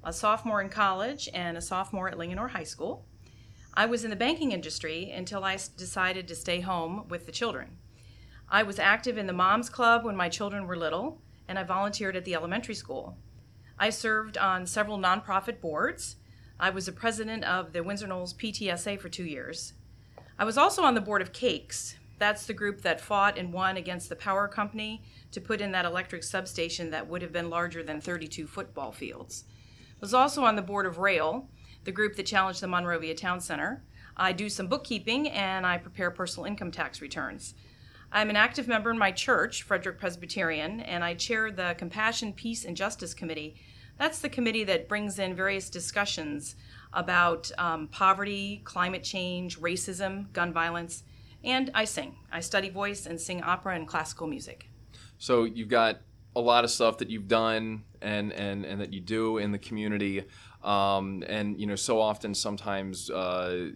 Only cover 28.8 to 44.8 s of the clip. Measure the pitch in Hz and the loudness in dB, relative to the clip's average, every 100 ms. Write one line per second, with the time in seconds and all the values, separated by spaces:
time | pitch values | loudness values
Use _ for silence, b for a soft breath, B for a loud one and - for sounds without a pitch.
28.8 | 127 - - - - - - B B B | -8 -8 -10 -10 -12 -14 -14 B B B
29.8 | B - 202 247 277 285 240 208 190 202 | B -12 2 6 6 6 4 4 2 0
30.8 | 185 165 196 170 156 233 269 B B B | 0 2 4 6 4 0 -6 B B B
31.8 | - 190 208 208 190 202 190 180 185 175 | -6 0 0 0 2 2 2 0 0 0
32.8 | 175 170 160 160 185 180 170 147 170 277 | 0 0 -2 -2 -2 -2 -2 -2 -2 -4
33.8 | - B B - 185 185 208 208 185 - | -12 B B 0 2 2 -2 -4 -2 -2
34.8 | - 220 - 254 302 - 190 190 185 175 | -2 -2 0 0 0 0 0 0 2 0
35.8 | - - 180 175 180 - 165 208 175 165 | -4 -4 -2 -2 -4 -4 -6 -6 -6 -4
36.8 | 147 - 139 165 131 - - - B B | -6 -8 -10 -6 -6 -8 -14 -16 B B
37.8 | B B B 208 214 208 233 285 240 220 | B B B 2 4 6 6 4 2 2
38.8 | 226 226 196 185 - 208 208 - - 190 | 2 2 2 2 4 4 4 -2 0 0
39.8 | 185 175 190 175 175 196 165 156 156 226 | 0 -4 -4 -4 -6 -2 0 0 -2 -6
40.8 | - 175 175 170 - 226 220 185 175 170 | -4 -2 -2 -2 0 0 0 0 -2 -2
41.8 | 175 214 220 226 220 - 226 233 - 170 | -4 0 0 0 -4 -4 -6 -6 -6 -4
42.8 | 202 - 170 - 170 156 151 B B B | -4 -4 -10 -8 -6 -6 -8 B B B
43.8 | B - 311 311 285 262 233 220 202 170 | B -2 -2 0 -4 0 2 2 2 2